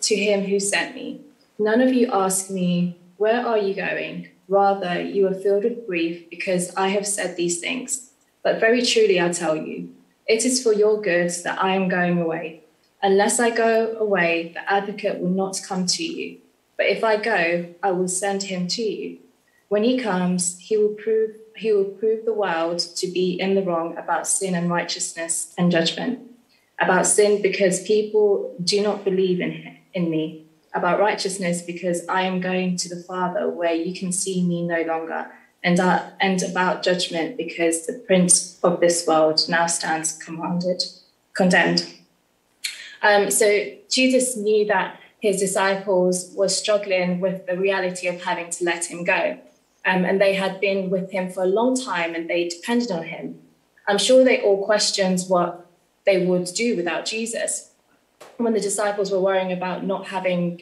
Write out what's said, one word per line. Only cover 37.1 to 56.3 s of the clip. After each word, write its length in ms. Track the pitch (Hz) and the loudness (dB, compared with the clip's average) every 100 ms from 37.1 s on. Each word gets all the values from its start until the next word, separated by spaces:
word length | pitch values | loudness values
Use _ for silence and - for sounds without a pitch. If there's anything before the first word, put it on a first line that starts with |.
| 170 151 - | -4 -4 -6
because 480 | 156 - 165 165 - | -8 -2 0 0 -4
the 80 | |
prince 640 | - - 185 180 - - - | -6 2 4 6 4 2 0
of 180 | 180 175 | 0 4
this 260 | 170 170 - | 2 2 2
world 340 | 160 156 156 - | 4 4 2 0
now 200 | 170 170 | 0 0
stands 440 | - 170 160 160 | -2 -2 -4 -4
commanded, 720 | - - 165 170 175 180 - - - _ _ _ | -8 -10 -8 -4 -2 -2 -2 -6 -12 _ _ _
condemned." 540 | - 185 180 170 170 - - _ _ _ _ _ _ - - - - | 2 4 4 4 0 -2 -8 _ _ _ _ _ _ -12 -12 -18 0
Um, 300 | 214 208 202 | 4 4 4
so 420 | - 208 208 - - - | 2 4 2 0 -10 -4
Jesus 480 | 262 262 254 254 220 | 2 4 4 2 -2
knew 300 | 208 214 208 | 0 2 2
that 340 | 190 180 - - _ | 0 -2 -6 -20 _
his 200 | 214 185 | 0 0
disciples 920 | 190 208 196 190 208 185 180 180 - 190 | 0 0 0 0 0 2 2 0 -4 -2
were 140 | 190 | 0
struggling 720 | - - 208 202 185 180 180 | 0 0 0 0 0 0 0
with 260 | 185 180 - | -2 -4 -6
the 100 | 180 | -2
reality 500 | 196 196 185 180 180 | 0 0 -2 -4 -6
of 160 | 175 | -4
having 280 | 185 170 170 | -4 -6 -6
to 140 | - | -4
let 200 | 170 165 | -4 -4
him 180 | - 170 | -6 -6
go. 360 | 175 180 - 123 - _ _ _ - | -2 0 -2 -6 -14 _ _ _ 0
Um, 180 | 185 | 0
and 160 | 180 196 | 2 4
they 140 | 196 | 4
had 260 | 190 190 185 | 4 -2 -2
been 300 | 196 196 185 | -2 -2 0
with 200 | 190 180 | -2 -2
him 200 | 190 185 | -4 -4
for 120 | 190 | -2
a 40 | 185 | 0
long 280 | 208 247 | 2 2
time 400 | 254 214 180 165 | 0 -2 -4 -4
and 140 | 165 170 | -4 -2
they 200 | 175 170 | -2 -2
depended 420 | - - 240 233 | -4 -2 0 0
on 140 | 170 | -4
him. 360 | 160 160 - - - _ _ _ - | -6 -10 -12 -14 -20 _ _ _ -2
I'm 80 | 202 | 0
sure 280 | - 262 | 6 8
they 180 | 254 - | 8 4
all 200 | 208 196 | 2 2
questioned 580 | 196 208 - - 185 185 185 | 2 0 0 0 0 0 0
what 380 | 180 170 - - _ _ _ | 0 0 -4 -16 _ _ _
they 220 | - 190 | 2 2
would 260 | 180 | 2